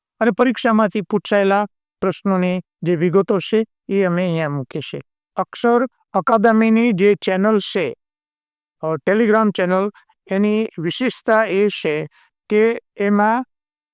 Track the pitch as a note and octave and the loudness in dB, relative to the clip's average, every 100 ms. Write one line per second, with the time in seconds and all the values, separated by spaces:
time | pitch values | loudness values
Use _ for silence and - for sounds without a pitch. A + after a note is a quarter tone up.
0 | _ _ A3+ G3 B3 A3 A#3+ A3 G#3+ G#3+ | _ _ -2 2 0 0 0 2 0 -2
1 | F3 G#3 - G3+ G3 G3 G#3 _ _ _ | -4 -4 0 0 2 0 -2 _ _ _
2 | F#3+ - G3+ F#3+ F3+ F3+ - _ E3 E3+ | -4 -2 -2 0 0 -4 -8 _ -4 0
3 | F3 F#3+ F#3 G3+ - A3 A3 _ - G3 | 2 2 2 -2 0 -2 -2 _ -4 -2
4 | F#3 F3 F3+ E3 D3+ C#3+ B2+ D#3+ - C#3+ | 0 0 -2 -2 -4 -6 -8 -10 -10 -14
5 | - _ _ - - - A#3+ A#3 C4 - | -16 _ _ -8 -8 -2 0 2 0 -8
6 | _ G3 - A3+ A3+ A3 A3+ A3 A#3+ F3+ | _ -4 0 2 4 4 4 2 2 2
7 | G3+ G3+ - F#3 G#3 G#3+ - G3+ C#3+ - | 2 2 0 0 2 0 -2 -4 -6 -8
8 | _ _ _ _ _ _ _ _ D#3+ D#3 | _ _ _ _ _ _ _ _ -6 -4
9 | - G#3 A#3 A3 G#3+ F#3+ F3+ F#3 G3+ - | 0 2 2 2 2 0 0 0 -2 -8
10 | _ _ _ G3 G#3 G#3+ A3+ - E3 - | _ _ _ -2 0 -2 -4 -6 -8 -4
11 | B3+ - - A3 G#3+ F#3+ G#3 - E3 D3+ | -4 -4 0 0 2 0 0 -2 -4 -4
12 | D#3 - _ _ - G#3 A3+ A#3 - - | -6 -14 _ _ -2 0 2 -2 -10 -6
13 | G3+ G#3 G#3 A#3+ C4 _ _ _ _ | 0 2 2 0 -4 _ _ _ _